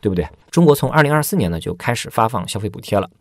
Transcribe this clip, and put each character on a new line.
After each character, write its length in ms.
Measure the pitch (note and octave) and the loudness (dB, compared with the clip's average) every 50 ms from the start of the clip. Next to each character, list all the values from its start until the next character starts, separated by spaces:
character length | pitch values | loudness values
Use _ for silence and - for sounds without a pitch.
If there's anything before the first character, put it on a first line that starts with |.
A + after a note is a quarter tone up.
对 80 | - G#2 | -4 -2
不 60 | F#2 | -2
对？ 120 | F2 D#2 - - _ _ _ | -2 -2 -4 -8 _ _ _
中 140 | - - - | 2 4 6
国 100 | D3 C#3+ | 6 6
从 160 | - - B2+ | 4 2 0
二 100 | C3+ D#3 | 2 2
零 120 | D3+ C#3+ D3+ | 4 4 2
二 100 | D3+ D3 | 0 0
四 140 | - G#3 F3+ | 0 0 0
年 120 | A2 E2+ | 0 0
呢， 80 | E2+ E2 | -2 -4
就 160 | - - F2 | -6 -8 -8
开 200 | - - - A#2+ | -6 -4 -4 -4
始 140 | - - - | -4 -6 -6
发 180 | - - A2+ A2 | -2 0 0 0
放 180 | A#2 G2+ F#2 | 0 -4 -6
消 140 | F#2+ - G2 | -6 -6 -6
费 100 | G#2 G2+ | -6 -8
补 120 | - - | -8 -10
贴 180 | - - G#2+ G2+ | -6 -2 -2 -2
了， 100 | F#2+ - _ _ | -2 -2 _ _